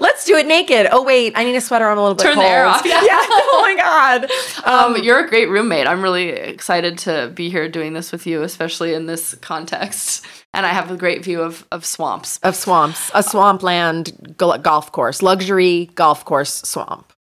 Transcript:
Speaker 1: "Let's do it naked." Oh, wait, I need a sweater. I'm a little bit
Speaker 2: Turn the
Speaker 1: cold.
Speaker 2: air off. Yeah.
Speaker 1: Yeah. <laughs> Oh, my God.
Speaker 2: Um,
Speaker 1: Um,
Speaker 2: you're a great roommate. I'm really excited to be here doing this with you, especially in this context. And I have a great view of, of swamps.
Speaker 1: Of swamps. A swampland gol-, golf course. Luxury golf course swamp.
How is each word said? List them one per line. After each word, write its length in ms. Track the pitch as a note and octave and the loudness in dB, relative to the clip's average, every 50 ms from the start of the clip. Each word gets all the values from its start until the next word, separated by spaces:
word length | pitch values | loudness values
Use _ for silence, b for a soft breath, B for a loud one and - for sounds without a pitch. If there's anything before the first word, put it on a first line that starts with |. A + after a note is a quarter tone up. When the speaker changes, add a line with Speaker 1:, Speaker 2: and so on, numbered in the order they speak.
Speaker 1:
"Let's 240 | D4 - - - - | 2 0 0 0 2
do 100 | - F#4+ | 2 4
it 100 | D#4 C#4+ | 4 4
naked." 420 | D4 D#4+ E4+ F4+ - C4+ A3+ G3+ - | 4 2 2 2 4 4 4 4 4
Oh, 120 | - B3+ C4+ | 4 2 4
wait, 300 | C4+ C4 B3+ A#3+ A3 - A3 | 4 4 2 2 0 0 -2
I 80 | A#3 | -2
need 100 | B3 B3 | 0 -2
a 60 | B3+ | -2
sweater. 260 | A#3 - B3 A3+ A3+ G#3+ | -2 -2 0 0 2 2
I'm 100 | G#3 G#3 | 2 2
a 40 | |
little 140 | G3+ G3+ G3 | 2 0 2
bit 80 | E3+ F#3+ | 2 2
Speaker 2:
Turn 120 | - - | 2 4
the 60 | - | 4
Speaker 1:
cold. 100 | F#3+ F#3+ | 4 4
Speaker 2:
air 140 | F#3 - - | 4 4 4
off. 160 | A3+ F#3+ - - | 4 2 2 2
Yeah. 160 | F4 E4 E4+ G4 | 2 2 4 4
Speaker 1:
Yeah. 140 | G#4 F#4+ F4 | 4 4 2
<laughs> 100 | A4+ - A4+ G4+ - - C5+ - | 2 2 4 4 4 4 4 4
Oh, 20 | |
my 140 | G4+ G4 F#4+ F4 | 4 4 2 2
God. 500 | F4+ F4 D#4+ D#4 C4+ C4+ B3+ B3 A#3+ C#4 B C4 B B B B B | 2 2 4 4 4 4 4 2 0 -2 B -6 B B B B B
Speaker 2:
Um, 300 | - B3 B3+ B3 B3 A#3+ | 2 4 4 4 4 2
Speaker 1:
Um, 80 | G#3 F#3+ | 0 2
Speaker 2:
you're 200 | A#3 B3 C#4 - | 2 4 2 2
a 20 | - | 2
great 200 | A3 A3+ A#3+ D#3+ | 2 2 2 2
roommate. 380 | F#3+ G3+ A3 A#3 F3 D3+ C3 C3+ | 2 0 0 0 0 0 0 0
I'm 140 | E3+ F#3 | 0 0
really 280 | F#3+ F#3+ F3+ F3+ F3+ E3+ | 0 0 0 0 -2 -2
excited 680 | C#3 - - - - - - - F#3 F3 E3+ F3 E3+ F3 | -4 -6 -8 -10 -12 -10 -4 -2 -2 0 0 -2 -4 -6
to 320 | - F#3 D#3+ D3+ F3 F#3 F3+ | -6 -4 -4 -4 -4 -6 -8
be 160 | F3 E3+ E3+ | -8 -8 -6
here 180 | F3+ F3 D#3 D#3+ | -4 -4 -4 -4
doing 240 | D#3+ E3 D#3 D#3 D#3+ | -6 -6 -8 -6 -8
this 180 | D#3+ F3 - | -10 -10 -10
with 160 | - E3+ - E3+ | -12 -10 -8 -6
you, 140 | E3 D#3 D3+ | -4 -4 -4
especially 500 | E3+ - - E3 E3 E3 - E3+ E3 D#3+ | -6 -6 -6 -8 -6 -6 -6 -4 -4 -4
in 120 | D#3+ E3 D#3+ | -4 -6 -8
this 280 | E3 E3 - - - | -8 -8 -10 -10 -12
context. 880 | - - - D#3+ D#3 E3 E3+ - - - G3+ - - - - - - B B B B B B - | -12 -12 -10 -10 -10 -10 -10 -8 -8 -8 -8 -8 -8 -8 -6 -8 -8 B B B B B B -6
And 120 | F#3+ F#3+ | -2 -2
I 40 | F3 | 0
have 220 | F3+ G3 E3+ E3+ | 0 -2 -4 -6
a 60 | F#3 E3+ | -6 -4
great 260 | F3+ F3 F3 - F3 | -2 -2 -2 -2 -4
view 180 | F#3 F3 E3+ | -6 -6 -4
of, 240 | E3 E3 E3 - - _ | -4 -6 -8 -12 -14 _
of 140 | - E3+ E3 | -12 -10 -10
swamps. 540 | - - - E3 C#3 G2 E2+ - - - - - | -10 -8 -6 -6 -6 -6 -6 -8 -10 -8 -4 -2
Speaker 1:
Of 120 | F#3+ F#3 | -2 -2
swamps. 540 | - - G3 F3+ E3+ D3+ D3 D#3+ - - - - | -2 -2 0 2 2 2 2 0 -6 -8 -2 0
A 100 | G#3+ G3+ | 0 0
swampland 1120 | - - G#3 G3 G3+ G3 F#3+ F#3+ F3+ F3+ E3+ E3+ E3+ D#3+ E3 E3 - - - - - E3 - | 0 2 2 4 4 4 2 0 -2 0 0 0 0 -2 -2 -6 -8 -12 -16 -20 -16 -6 -2
gol-, 200 | F#3 E3+ D3+ A#2+ | 0 0 0 0
golf 320 | - E3+ D#3 D3+ D3+ - | 2 2 2 0 0 -2
course. 300 | - - C3 A#2 C#3 - | -4 -4 -2 -2 -2 0
Luxury 680 | F#3+ F#3 F#3+ F#3+ F#3 F#3 G3+ F#3+ F#3 F3+ F3 E3+ F3 E3+ _ | 0 2 2 0 0 0 0 2 2 2 2 0 -2 -4 _
golf 280 | - E3+ D#3 D3+ D3+ - | 0 2 2 2 0 -2
course 360 | - - C3+ C#3+ - - - - | -2 -2 -2 -2 -2 -6 -8 -10
swamp. 480 | - - D3 - - - - - _ _ _ _ | -8 -8 -8 -8 -10 -12 -14 -14 _ _ _ _